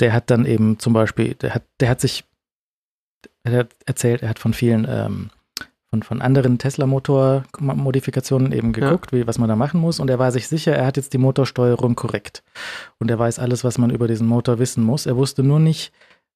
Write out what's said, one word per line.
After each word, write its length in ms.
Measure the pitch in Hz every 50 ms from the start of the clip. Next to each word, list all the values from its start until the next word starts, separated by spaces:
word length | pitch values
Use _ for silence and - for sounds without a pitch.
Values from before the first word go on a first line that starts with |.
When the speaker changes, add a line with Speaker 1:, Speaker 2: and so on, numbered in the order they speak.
Speaker 1:
der 120 | 127 117
hat 180 | 107 117 - -
dann 140 | 123 113 127
eben 340 | 135 117 107 110 110 110 -
zum 140 | - 117
Beispiel, 420 | 117 113 110 104 - - 113 120 127
der 200 | - - 117 -
hat, 80 | 120 - _ _ -
der 80 | 131 117
hat 120 | 127 -
sich, 220 | - 127 - - - _ _ _ _ _ _ _ _ _ _ _ _ _ _ _ _ _ _ _ - - _ _ -
er 160 | 120 120 123
hat 140 | 123 - _ _ _
erzählt, 360 | - - - - 120 120 120
er 60 | - 110
hat 100 | 110 -
von 140 | - 113
vielen, 340 | 110 - 120 117 117 110 110 -
ähm, 420 | 120 107 107 107 98 98 98 104 - _ _ _ - - - - _ _ _ _
von, 120 | - 110
von 180 | - - 117 131
anderen 380 | 131 127 135 139 127 123 123 117
Tesla-Motor-Modifikationen 1900 | - 135 - - 139 131 135 135 - - 139 135 135 131 135 135 135 - - - 147 135 143 147 139 135 127 135 - - - 131 - - 135 127 131 135
eben 200 | 139 120 113 113 113
Speaker 2:
Ja. 60 | 110 139 139
Speaker 1:
geguckt, 240 | 165 180 - -
wie, 140 | 135 123 117
was 120 | 117 113 117
man 100 | 120 110
da 60 | 110
machen 240 | 107 131 147 - 175
muss. 200 | 160 170 160 165
Und 100 | 147 131
er 80 | 127 120
war 140 | 131 127
sich 160 | 120 127 - -
sicher, 260 | 160 160 - 165 147
er 120 | 135 127
hat 100 | 135 -
jetzt 160 | 139 135 -
die 60 | - 127
Motorsteuerung 760 | 127 131 127 - 131 - - - 123 123 120 - 127 120 120
korrekt. 480 | - - 113 110 104 - - - - _ _ - - - - - - - - _ -
Und 120 | 117 113
er 80 | 117 107
weiß 200 | 120 117 117 -
alles, 240 | 127 123 123 117
was 160 | - 123 - -
man 120 | 120 117
über 180 | 131 113 120 113
diesen 180 | 113 110 117
Motor 320 | 113 117 120 120 131 120 113
wissen 240 | 131 - - 120
muss. 240 | 113 110 123 120 -
Er 100 | - 127
wusste 280 | 123 139 135 - - 135
nur 160 | 139 147 156
nicht, 320 | 160 160 156 - - - _ _ _ _ _ _ _ _ _